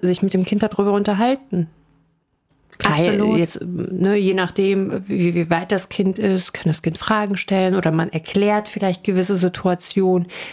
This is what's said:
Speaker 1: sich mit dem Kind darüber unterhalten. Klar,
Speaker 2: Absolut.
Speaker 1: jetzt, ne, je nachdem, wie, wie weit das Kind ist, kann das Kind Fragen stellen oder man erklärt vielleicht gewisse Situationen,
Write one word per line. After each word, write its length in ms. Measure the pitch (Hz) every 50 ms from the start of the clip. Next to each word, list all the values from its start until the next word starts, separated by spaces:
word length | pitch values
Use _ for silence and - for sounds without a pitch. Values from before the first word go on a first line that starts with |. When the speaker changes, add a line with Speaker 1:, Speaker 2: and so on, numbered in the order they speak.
Speaker 1:
sich 200 | - 180 180 -
mit 120 | 196 196 -
dem 100 | 185 180
Kind 160 | - 208 208
darüber 300 | 220 214 - - 202 202
unterhalten. 760 | 202 202 202 208 202 190 233 254 269 269 - - 196 180 165 160 - _ _ _ _ _ _ _ _ _ _ _ _ _ _ _ _ _ _ _ - -
Klar, 200 | - 123 147 151
Speaker 2:
Absolut. 400 | 170 180 208 202 214 214 220 170
Speaker 1:
jetzt, 220 | 170 165 - -
ne, 540 | - 180 180 165 - - 185 180 185 196 208
je 180 | 208 190 185 185
nachdem, 720 | 190 180 175 - 202 190 196 196 196 196 - - 190 190
wie, 280 | 196 - 190 170 175 170
wie 140 | 175 165 165
weit 200 | 170 170 180 180
das 180 | 208 185 - -
Kind 300 | - - 190 190 185 -
ist, 340 | 214 196 190 185 180 -
kann 120 | - - -
das 160 | 170 156 -
Kind 160 | - 165 160 -
Fragen 380 | - - 220 214 208 196 196
stellen 400 | 180 - - 196 190 185 185 190
oder 160 | 190 - 165
man 160 | 156 165 170 -
erklärt 580 | - 160 - - - 196 202 208 208 208 208 -
vielleicht 360 | - 208 202 190 180 - -
gewisse 320 | 208 185 185 180 190 202
Situationen, 880 | 175 180 175 180 - - 185 180 175 - - - 196 190 185 185 180 175 180 - - - -